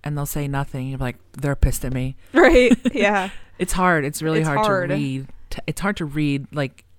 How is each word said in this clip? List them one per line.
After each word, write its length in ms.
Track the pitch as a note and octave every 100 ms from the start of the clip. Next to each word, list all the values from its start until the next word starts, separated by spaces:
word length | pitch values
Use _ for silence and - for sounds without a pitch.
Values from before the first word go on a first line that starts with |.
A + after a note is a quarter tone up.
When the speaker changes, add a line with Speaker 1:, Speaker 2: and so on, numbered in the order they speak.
Speaker 1:
And 140 | - D3
they'll 100 | C#3+
say 220 | D3+ C#3+
nothing. 400 | C#3 C#3 C3+ C3
You'll 100 | C3+
be 60 |
like, 140 | B2+ - _
"They're 220 | - C#3+ C#3
pissed 280 | C3+ -
at 80 | -
me." 240 | C3 C3 - -
Speaker 2:
Right, 400 | C4+ C4 B3+ B3 -
Speaker 1:
<laughs> 80 | B3+
Speaker 2:
yeah. 360 | C4 G3+ G#3 F#3+ - - -
Speaker 1:
It's 140 | F3+
hard. 300 | F#3 F3+ E3
It's 180 | C#3 D3
really 180 | D#3+ D#3+
Speaker 2:
It's 80 | D#3+
Speaker 1:
hard 120 | C#3+
Speaker 2:
hard. 280 | G#3+ F#3+ F3
Speaker 1:
to 40 |
read. 340 | D3 C#3 C3+ C3+ - -
T-, 100 | - -
it's 140 | -
hard 160 | G3 G#3
to 60 | D#3+
read, 400 | D3 D3+ C#3 C3+
like, 320 | D3 C3+ - _